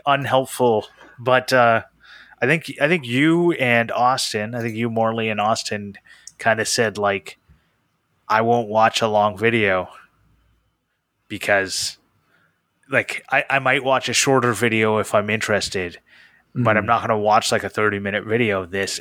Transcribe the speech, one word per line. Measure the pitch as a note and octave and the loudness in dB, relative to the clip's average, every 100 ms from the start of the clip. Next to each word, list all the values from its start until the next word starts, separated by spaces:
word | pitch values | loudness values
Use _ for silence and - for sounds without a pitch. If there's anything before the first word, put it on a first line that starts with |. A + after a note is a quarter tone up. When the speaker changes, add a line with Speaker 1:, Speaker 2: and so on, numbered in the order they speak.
| - | -2
Speaker 1:
unhelpful. | C#3 B2+ C3 C3 - B2 A2 - - - - | -2 0 0 0 0 2 2 -2 -12 -20 -8
But, | A#2+ B2+ B2 | 0 2 2
uh, | C3 A#2 A2+ - _ - - - - | 4 4 2 -2 _ -20 -20 -20 -4
I | B2 | 0
think, | D#3+ - C3+ | 0 -2 -2
I | C#3+ | 0
think | F3 B2 | 0 -2
you | B2 D#3 E3+ F3 | 0 2 2 2
and | D3 B2+ A#2+ A#2 | 0 2 2 0
Austin, | G2+ B2 B2+ - A2 G#2+ | 0 0 0 -2 -6 -6
I | B2 | -6
think | A#2 A2 | -6 -4
you, | A#2 | -4
Morley, | A2+ A2+ A2+ A2+ | 0 -2 0 -2
and | G#2 | -2
Austin | G#2 A2+ - G#2+ G2+ G2 - - - - | -2 -2 -4 -8 -10 -16 -20 -20 -20 -4
kinda | A#2 A2 G#2+ | 0 0 0
said, | - A2+ G2+ | 0 -2 0
like, | G2+ G2 - - _ _ _ _ _ _ _ _ - | -2 -2 -6 -20 _ _ _ _ _ _ _ _ -2
"I | A2 | 0
won't | A#2 A#2+ A2 | 2 0 0
watch | G#2+ A2+ - | 2 2 2
a | A2+ | 0
long | G#2+ G#2 F#2+ | 2 2 0
video | A2+ A2+ G2+ F#2 F2+ - - _ _ _ _ _ _ _ _ _ _ _ _ | 0 2 2 0 -4 -12 -20 _ _ _ _ _ _ _ _ _ _ _ _
because, | G2+ - G2+ F#2+ - - - _ _ _ _ _ _ _ _ - | -8 0 0 0 -4 -8 -10 _ _ _ _ _ _ _ _ -4
like, | C3 G#2 - - | -2 -2 -6 -4
I, | C3+ - | -2 0
I | C3+ | 0
might | C3 C3+ | 2 0
watch | B2+ C3 C3 | 2 0 0
a | |
shorter | A#2+ - C3+ B2 | 0 2 2 2
video | A2 A#2+ A2 A2 G#2+ | 2 0 2 2 0
if | G2 | 0
I'm | A2 G#2+ | 0 0
interested, | A2 - G2+ - G2 F2 - _ - - _ _ C3 | -2 0 -2 -2 -6 -8 -10 _ -20 -20 _ _ -2
but | A#2 G#2+ | 0 2
I'm | |
Speaker 2:
Mm. | G#2 | 2
Speaker 1:
not | A#2 | 0
gonna | A2+ A2 | 0 0
watch, | G#2 G#2 - | 2 2 2
like, | A2+ | -2
a | G2+ | -2
thirty-minute | - G#2+ G2+ G2+ G2+ G2+ | -2 -2 -2 -4 -6 -2
video | A2+ A#2 G2 | 0 0 -2
of | F2+ | -4
this | F#2+ G2 - | -6 -6 -6